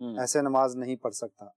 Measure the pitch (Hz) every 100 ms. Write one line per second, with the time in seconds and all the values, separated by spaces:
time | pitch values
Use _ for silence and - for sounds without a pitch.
0 | 123 110 123 151 143 131 131 127 127 127
1 | 117 - 113 - 101